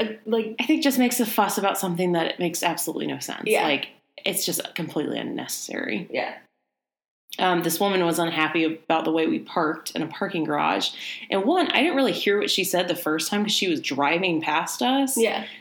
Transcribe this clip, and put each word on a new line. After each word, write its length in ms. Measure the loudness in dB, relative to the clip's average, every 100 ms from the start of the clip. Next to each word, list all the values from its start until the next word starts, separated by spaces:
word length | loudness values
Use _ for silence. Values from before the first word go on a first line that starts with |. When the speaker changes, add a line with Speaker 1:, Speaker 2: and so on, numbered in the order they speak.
Speaker 1:
a, 180 | -4 -4
like, 320 | -2 0 0 -2
Speaker 2:
I 60 |
think 180 | 2 4
just 160 | 4 4
makes 220 | 2 2
a 60 | 0
fuss 320 | 2 2 2
about 180 | 0 0
something 360 | -2 0 2
that 260 | 2 0 0
makes 240 | -2 0
absolutely 440 | -2 -2 -4 -4 -4
no 120 | -6
sense. 240 | -8 -6
Speaker 1:
Yeah. 200 | 0 2
Speaker 2:
Like, 260 | 2 0 -2 -14 _ -8
it's 220 | -4 -2 -2
just 280 | -2 -4
completely 440 | -6 -4 -2 -2 -4
unnecessary. 880 | -4 -6 -6 -8 -6 -6 -4 -4 -4
Speaker 1:
Yeah. 240 | -4 -6 -8 _ _ _ _ _ _ _ _ -14 -2
Speaker 2:
Um, 240 | 2 2
this 160 | 2 2
woman 280 | 2 4 2
was 120 | 2
unhappy 460 | 0 2 0 2
about 400 | 0 -2 -2 0
the 80 | 2
way 140 | 2 2
we 140 | 0
parked 500 | -2 0 0 -2 -6
in 100 | -6
a 60 | -6
parking 380 | -4 -4 -2
garage. 480 | -2 0 2 0 -2 -6 -12 -10 -4
And 140 | 0
one, 220 | 2 2 2
I 120 | 2
didn't 140 | 2 2
really 160 | 2
hear 260 | 2 0 0
what 120 | 0
she 140 | 0
said 240 | 2 0 0
the 80 | -2
first 340 | 0 -2 0
time 120 | 0
'cause 80 | 0
she 160 | 0 0
was 140 | 0
driving 580 | -2 0 2 2 2 0
past 400 | 0 0 -2 0
us. 380 | 2 2 2 2
Speaker 1:
Yeah. 260 | 2 0 -8 -14